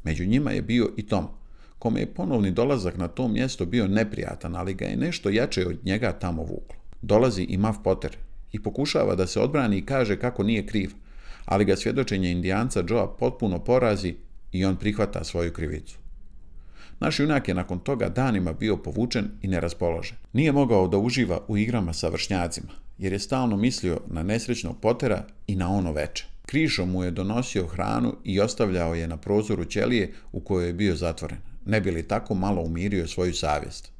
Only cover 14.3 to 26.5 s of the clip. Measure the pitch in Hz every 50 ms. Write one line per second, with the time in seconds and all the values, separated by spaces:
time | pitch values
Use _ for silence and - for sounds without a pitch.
14.3 | - - - - - 92 95 95 92 - - 104 104 104 107 98 - 87 85 -
15.3 | - 85 87 85 80 - 80 76 80 78 - - - - - - - - - -
16.3 | - - - - - - - - - - - - - - - 151 151 - 143 156
17.3 | 151 139 - - 87 90 90 - 90 87 - - 139 113 - 90 92 120 135 131
18.3 | 110 95 92 82 80 80 113 107 98 - - - - 104 120 120 - 120 101 208
19.3 | - - - 98 95 85 82 85 - - 90 85 82 85 85 - - - - -
20.3 | - 120 156 156 135 143 139 117 117 98 92 90 92 98 104 123 120 135 120 92
21.3 | 87 - - - 110 101 107 113 120 113 92 85 82 - - 82 87 82 - -
22.3 | 98 90 87 85 - - - - - - - - - - 92 95 95 101 - -
23.3 | 135 131 127 117 104 98 110 127 127 - - 90 82 - - - - 78 82 92
24.3 | 107 117 - - 120 - - 85 85 - - 110 120 139 147 120 101 - - -
25.3 | - - - - 98 92 90 87 98 101 92 85 76 73 73 - - - - -
26.3 | - - - -